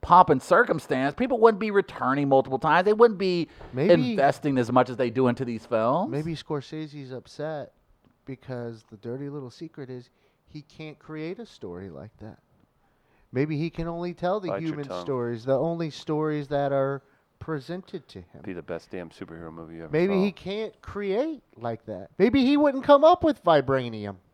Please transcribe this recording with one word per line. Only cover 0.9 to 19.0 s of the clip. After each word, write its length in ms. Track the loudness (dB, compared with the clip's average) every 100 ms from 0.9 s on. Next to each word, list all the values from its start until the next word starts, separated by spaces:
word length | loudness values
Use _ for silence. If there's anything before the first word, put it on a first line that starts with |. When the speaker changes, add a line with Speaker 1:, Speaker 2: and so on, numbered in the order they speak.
| -2 -2 -2
Speaker 1:
people 200 | -2 6
wouldn't 180 | 6 4
be 140 | 0
returning 560 | 0 0 -4 -2 0 4
multiple 320 | 4 2 -2
times. 240 | 2 4
They 80 | 4
wouldn't 260 | 6 4 4
be 300 | -2 0 -4 -8 -12
Speaker 2:
Maybe 200 | -2 4 4 4
Speaker 1:
investing 440 | 2 2 2 -2 0
as 140 | 2
much 180 | 2 2
as 80 | 0
they 140 | -2
do 160 | 2 0
into 180 | 0
these 220 | -4 -8 -4
films. 460 | 0 2 0 -2
Speaker 2:
Maybe 240 | -6 -6 -8
Scorsese's 760 | -8 -10 -8 -12 -12 -14 -14
upset 640 | -14 -16 -12 -10 -8 -12 _ _ _ _ _
because 600 | -16 -16 -12 -10 -10 -14 _
the 80 | -16
dirty 300 | -12 -10 -10
little 220 | -12 -14
secret 400 | -16 -18 -16 -14
is 200 | -14 -16 _ _ _ _
he 160 | -20
can't 340 | -20 _ -18 -18
create 400 | -16 -12 -10 -10
a 60 | -14
story 440 | -16 -14 -12 -12
like 260 | -14 -18 _
that. 200 | -20 -20 _ _ _ _ _ _ _ _ _
Maybe 240 | -4 -2 -2
he 100 | -4
can 200 | -6 -8
only 260 | -6 -8
tell 240 | -4 -2 -2
the 120 | -4
Speaker 3:
Bite 100 | -6
your 80 | -4
Speaker 2:
human 140 | -6 -8
Speaker 3:
tongue. 140 | -8
Speaker 2:
stories, 400 | -4 -4 -4 -6
the 140 | -2 0
only 320 | 0 -2 -6
stories 560 | -8 -6 -4 -2 -4 -4
that 220 | -2 0
are 320 | 0 -2 -4 _ _ _ _
presented 680 | -8 -8 -8 -12 -12 -16 -14
to 120 | -20
him. 220 | -18 -16
Speaker 3:
Be 80 | -12
the 100 | -10
best 300 | -8 -10 -10
damn 160 | -12